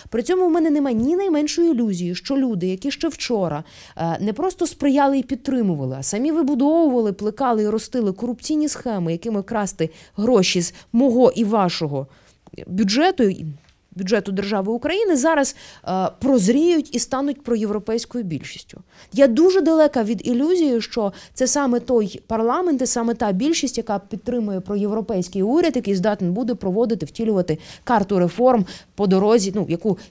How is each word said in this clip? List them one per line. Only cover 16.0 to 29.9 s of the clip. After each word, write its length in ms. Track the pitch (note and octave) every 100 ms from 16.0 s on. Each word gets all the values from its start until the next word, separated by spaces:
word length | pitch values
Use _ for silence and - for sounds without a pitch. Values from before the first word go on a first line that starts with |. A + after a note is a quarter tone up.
| F#3 -
прозріють 760 | C4 B3+ F#3+ C4+ E4+ D#4+ -
і 40 | A#3+
стануть 440 | - C4 C#4+ C4
проєвропейською 800 | - A3+ G#3+ G#3+ G#3 A#3 - B3
більшістю. 580 | F#3+ D3 - - - - - - -
Я 140 | G#3 C#4
дуже 340 | A3 F4+ F#4+
далека 420 | D#4 D#4+ D4+ C4+
від 240 | G#3 G#3+ -
ілюзії, 540 | A#3+ D#4 F4+ D4+ A#3
що 320 | - A#3+ G3+ - -
це 140 | - C4
саме 320 | D4 C4+ A#3+
той 420 | A#3+ A#3+ G3 F#3+ -
парламент 540 | A3 A3+ D#4 F4+ C4
і 40 |
саме 280 | B3+ A#3+ A#3
та 180 | A#3 A3
більшість, 460 | F#3 D4 D#4+ C4 A#3
яка 220 | A3 G3+
підтримує 600 | - G3+ - A#3+ G#3 F#3
проєвропейський 840 | F#3+ G3+ G#3 A3 F#3 F#3+ F3 G3
уряд, 320 | G3+ D#4 E4
який 200 | B3 G3+
здатен 380 | G3 G#3 G#3 F3
буде 220 | F#3+ B3
проводити, 500 | A#3+ F#3+ G3 A#3 G#3+
втілювати 520 | D3 - A3+ G3 F3 D#3 - -
карту 360 | - A3+ F#3+ F#3+
реформ 460 | F3 A3 B3+ A#3+ F3+ - -
по 120 | - G3+
дорозі, 440 | F#3+ G#3 A3+ F#3+
ну, 100 | G3+ E3+
яку, 280 | E3+ G#3+